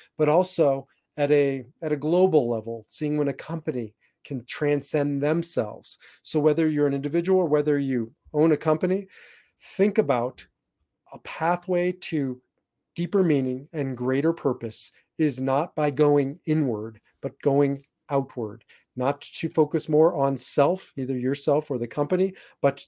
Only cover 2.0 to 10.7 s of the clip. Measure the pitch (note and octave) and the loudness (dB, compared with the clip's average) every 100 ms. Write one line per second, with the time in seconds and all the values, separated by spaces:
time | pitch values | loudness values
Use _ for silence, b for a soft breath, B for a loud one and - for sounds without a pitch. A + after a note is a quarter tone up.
2 | D3 F3 F#3 D3+ A#2+ A2+ A2 A#2 - - | 0 2 4 4 2 -2 -6 -10 -12 -6
3 | D3+ D3+ C#3+ C#3 - E3 D#3 B2+ A2 - | -4 -2 -2 -4 -8 -8 -6 -6 -6 -12
4 | _ _ - C3+ A#2 - D3 D3 C#3 D3+ | _ _ -12 -10 -10 -4 0 0 0 -2
5 | C#3+ C#3+ C#3+ D#3+ E3 - G#2+ - - - | -2 0 0 0 -2 -4 -4 -6 -16 -18
6 | b b - D#3 D3+ D3+ D#3+ D3 C#3+ C#3 | b b -6 0 2 2 2 2 0 0
7 | C#3 D#3+ F3 F#3 E3+ D3 D3 C#3+ C#3 B2+ | -2 -2 2 2 2 2 2 0 0 -2
8 | A2+ - _ D3+ D#3+ D3 D#3+ D#3 F3+ F#3+ | -4 -10 _ 0 2 2 2 0 0 -2
9 | G3 B B B B _ - - G#3 G3+ | -6 B B B B _ -10 0 0 2
10 | D3+ B2+ B2 - - _ _ | 0 0 -2 -6 -18 _ _